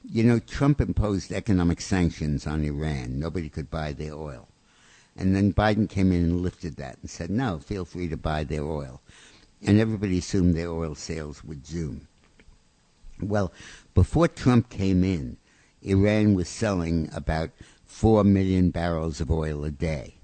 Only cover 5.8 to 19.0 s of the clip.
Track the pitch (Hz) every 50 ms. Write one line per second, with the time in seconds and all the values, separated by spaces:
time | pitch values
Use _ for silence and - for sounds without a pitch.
5.8 | 107 - - 95 95 92 90 87 85 82 87 87 90 90 - _ - 85 65 -
6.8 | 69 65 - _ - - - - 85 85 95 120 139 117 87 73 - - 107 95
7.8 | 90 - - 90 90 82 78 - - 80 78 78 76 67 76 76 73 78 80 73
8.8 | 69 65 64 - _ _ - - - - - - _ _ _ _ - 107 101 107
9.8 | 113 110 110 98 104 98 90 90 - - - 98 90 90 82 80 85 85 82 82
10.8 | 82 78 76 - - - 82 80 78 73 71 - - 78 78 69 67 - 78 87
11.8 | 82 71 55 - 69 _ _ _ _ _ _ _ _ - - _ _ _ _ _
12.8 | _ _ _ _ _ - - - - 101 101 104 98 85 - - - - - -
13.8 | _ _ _ - 90 - - 147 170 165 - - - 135 123 120 113 - - -
14.8 | 98 95 95 92 90 95 95 80 65 62 - - _ _ _ _ _ _ _ _
15.8 | - 98 98 98 98 104 107 107 107 107 101 90 87 - - - 113 107 98 90
16.8 | 85 82 85 82 78 - - - - - 80 80 82 - _ _ - - _ _
17.8 | _ _ - - - 110 110 104 101 101 98 95 95 95 92 92 90 87 - 85
18.8 | 85 87 85 80